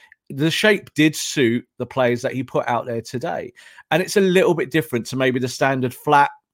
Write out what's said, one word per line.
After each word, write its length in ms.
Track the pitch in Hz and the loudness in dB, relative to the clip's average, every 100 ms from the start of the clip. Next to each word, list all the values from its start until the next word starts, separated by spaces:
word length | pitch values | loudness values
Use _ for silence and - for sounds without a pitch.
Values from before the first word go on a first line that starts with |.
| _ _ - | _ _ -12
the 200 | 135 156 | -2 -2
shape 440 | - 214 208 - | 2 2 2 0
did 220 | - 156 - | 2 2 0
suit 500 | - 156 117 120 - - | -4 0 2 0 -4 -12
the 80 | 120 | -6
players 360 | - 123 120 | 0 0 0
that 120 | 135 | -4
he 100 | 127 | -6
put 240 | 135 151 123 | -4 -4 -2
out 180 | 117 123 | -2 -4
there 160 | 117 | -8
today. 500 | - 123 170 - - - - - - | -8 -8 -6 -8 -10 -16 -20 -14 -2
And 100 | 160 | -2
it's 160 | 180 214 | 0 2
a 40 | |
little 340 | 190 180 175 | 4 4 4
bit 160 | 160 135 | 2 0
different 360 | 156 151 120 107 | -2 -2 -4 -4
to 100 | 131 | -2
maybe 240 | 131 127 | 0 0
the 80 | 123 | -2
standard 440 | - 135 135 127 | -2 0 0 -4
flat 380 | - 147 147 143 - _ | -4 2 4 2 -2 _